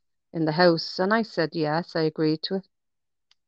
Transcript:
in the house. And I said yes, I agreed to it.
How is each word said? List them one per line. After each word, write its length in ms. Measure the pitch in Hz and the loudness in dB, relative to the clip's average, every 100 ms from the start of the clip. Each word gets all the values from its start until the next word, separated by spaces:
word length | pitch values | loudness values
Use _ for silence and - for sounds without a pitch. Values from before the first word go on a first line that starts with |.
| _ _ _ | _ _ _
in 120 | 165 156 | -4 -2
the 60 | |
house. 460 | 156 180 160 - - | 4 4 4 -2 -4
And 140 | 190 | 0
I 100 | 226 | 0
said 280 | 214 - 156 | -2 -4 -4
yes, 420 | 170 151 156 180 165 | -2 -2 -2 -4 -2
I 60 | |
agreed 380 | 156 156 156 156 | -2 0 0 0
to 120 | - 190 | -4 -6
it. 100 | - _ _ _ _ _ _ _ | -8 _ _ _ _ _ _ _